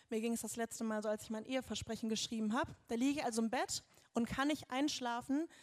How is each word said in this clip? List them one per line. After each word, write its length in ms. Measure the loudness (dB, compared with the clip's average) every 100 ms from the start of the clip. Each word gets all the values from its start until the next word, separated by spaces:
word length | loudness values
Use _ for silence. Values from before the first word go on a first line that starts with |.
| -4
Mir 100 | -2
ging's 220 | 0 0
das 160 | -2 -4
letzte 260 | -4 -2
Mal 180 | -2 0
so, 60 | 0
als 160 | -2
ich 60 | -2
mein 160 | -6 -2
Eheversprechen 640 | -2 -2 -6 -4 -4 0
geschrieben 440 | 0 0 0 2
hab. 140 | 2 0 -4 -4
Da 60 | 2
liege 240 | 2 2
ich 60 | 0
also 160 | 2
im 100 | 2
Bett 320 | 2 0 -4 -8 -20 -4 -2
und 120 | 0
kann 220 | 2 2
nicht 200 | 2 0
einschlafen, 800 | 0 2 0 -2 -2 0 0 0 -6